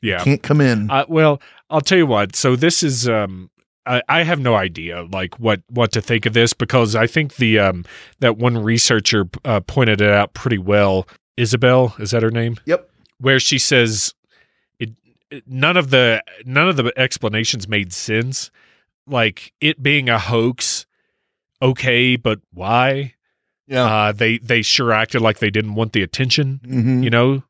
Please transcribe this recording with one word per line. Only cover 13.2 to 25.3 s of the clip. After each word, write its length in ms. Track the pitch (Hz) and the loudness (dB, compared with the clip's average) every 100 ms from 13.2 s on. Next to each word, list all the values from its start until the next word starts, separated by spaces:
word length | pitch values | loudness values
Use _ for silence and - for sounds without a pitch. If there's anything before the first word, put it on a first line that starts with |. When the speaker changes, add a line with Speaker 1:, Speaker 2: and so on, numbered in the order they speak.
| 127 135 | 0 2
Speaker 1:
she 180 | - 135 | 2 -2
says 560 | - 135 117 107 - - _ _ _ _ _ _ | 2 4 2 0 -6 -8 _ _ _ _ _ _
it, 100 | 117 110 _ _ _ | -12 -12 _ _ _
it, 160 | 143 - | -20 -12
none 300 | 131 147 180 | -4 0 0
of 140 | 143 | 2
the, 300 | 131 123 110 - - 127 | 4 4 2 -2 -20 -4
none 220 | 131 170 | 0 2
of 80 | 156 | 2
the 160 | 120 123 | -2 0
explanations 720 | 127 - 113 107 117 123 95 | -2 -2 -4 -2 -4 -4 -4
made 240 | 107 95 | -4 -4
sense. 580 | - - 110 123 131 - _ _ _ _ _ _ | -10 -4 -2 -2 -6 -10 _ _ _ _ _ _
Like, 460 | 135 113 92 - _ | -2 -2 -2 -20 _
it 200 | 151 156 | -2 -2
being 280 | 135 147 131 | 0 0 2
a 100 | 113 | 0
hoax, 680 | 90 117 117 123 - - - _ _ _ _ _ _ _ | 0 0 0 -2 -6 -6 -10 _ _ _ _ _ _ _
okay, 560 | 131 131 131 120 127 123 | -2 0 0 2 2 0
but 220 | 117 107 _ | -2 -4 _
why? 600 | 90 92 117 127 135 139 _ _ _ _ _ _ | -12 -2 0 2 -2 -6 _ _ _ _ _ _
Speaker 2:
Yeah. 180 | 135 120 | -2 0
Speaker 1:
Uh, 260 | 110 107 | 2 0
they, 280 | 104 113 117 | 0 0 -2
they 220 | 113 120 | 0 -2
sure 300 | 107 - 123 | 0 -2 2
acted 300 | 110 110 127 | 0 0 0
like 180 | 113 | 0